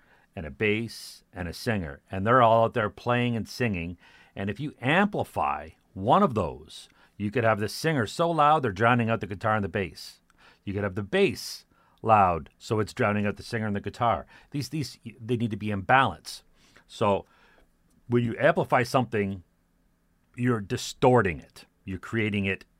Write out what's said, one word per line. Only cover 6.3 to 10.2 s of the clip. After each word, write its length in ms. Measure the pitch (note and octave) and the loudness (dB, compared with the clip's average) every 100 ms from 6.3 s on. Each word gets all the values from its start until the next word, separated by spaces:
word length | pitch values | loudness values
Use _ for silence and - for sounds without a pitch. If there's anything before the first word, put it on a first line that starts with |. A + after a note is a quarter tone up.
those, 540 | G#2+ E2 B1 - - - _ _ - | 0 -4 -6 -16 -20 -20 _ _ -8
you 140 | G#2 | -4
could 140 | B2 | 0
have 160 | A2+ G#2+ | 2 2
the 80 | G#2+ | -2
singer 380 | - D#3+ D3+ G#2 | -2 -2 0 -2
so 240 | - E3+ | 0 0
loud 320 | D#3+ D3 D#3 | 4 4 4
they're 100 | B2+ | 2
drowning 360 | F#2 A#2 A#2+ A2+ | 2 4 4 2
out 120 | A2+ | 0
the 60 | G2 | -4
guitar 280 | G2+ A2 | -4 0
and 100 | G#2+ | 0
the 40 | G2 | 0
bass. 520 | G#2+ F2 - - - | -2 -6 -8 -20 -20